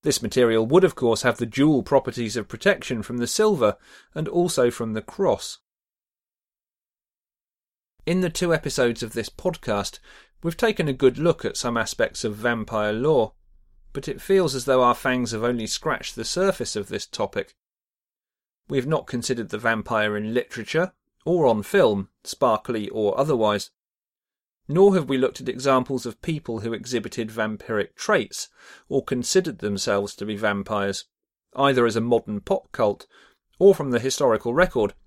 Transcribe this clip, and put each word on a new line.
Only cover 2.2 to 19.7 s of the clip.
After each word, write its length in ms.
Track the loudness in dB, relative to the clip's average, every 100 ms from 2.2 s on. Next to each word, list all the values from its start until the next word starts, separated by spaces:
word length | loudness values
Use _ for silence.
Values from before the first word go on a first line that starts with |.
| -6 -6
of 120 | -8
protection 560 | -2 0 0 -2 -8
from 140 | -6 -4
the 100 | -4
silver 480 | 0 2 4 2 0 _ -20 _
and 140 | -8 -2
also 460 | 0 0 2 2
from 220 | 0 -6
the 80 | -6
cross. 560 | -8 -2 0 0 -4 -16 _ _ _ _ _ _ _ _ _ _ _ _ _ _ _ _ _ _ _ _ _ _ _ _ -2
In 160 | 0
the 80 | 0
two 220 | -2 0
episodes 520 | 0 -2 0 0 0
of 80 | -6
this 160 | -6 -8
podcast, 720 | -4 -6 -4 -4 -2 -2 -10 -20 -20 _ _
we've 140 | -8 -2
taken 320 | -2 0 -2
a 40 |
good 260 | 4 4 4
look 260 | 0 0
at 120 | -2 -4
some 180 | -2 -2
aspects 480 | -2 -2 -2 -2
of 100 | -6
vampire 600 | -2 -2 -2 -4 -2 -2
lore, 400 | 0 2 2 2 _ _ _ _ _ -14
but 160 | -12 -10
it 140 | -12
feels 320 | 2 2 4
as 100 | -2
though 180 | 2 4
our 120 | 4
fangs 380 | 2 0 0 -2
have 120 | -2
only 220 | -2 -2 -4
scratched 500 | -6 -4 -6 -8 -10
the 80 |
surface 520 | -6 0 0 0 -4 -6
of 120 | -6
this 180 | -8 -10
topic. 480 | -6 -4 -4 -8 _ _ _ _ _ _ _ _ _ _ _ _
We 100 | -4
have 80 | 0
not 200 | -2 -2
considered 440 | -6 -4 -4 -4
the 80 | -4
vampire 580 | -2